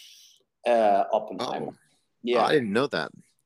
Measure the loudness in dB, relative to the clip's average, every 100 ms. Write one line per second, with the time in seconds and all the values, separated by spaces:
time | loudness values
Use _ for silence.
0 | -20 -20 -20 _ _ _ 0 2 4 2
1 | 0 -2 -4 -8 -6 -6 -8 -12 _ _
2 | _ _ -2 2 2 2 2 0 0 -2
3 | -6 -10 _ _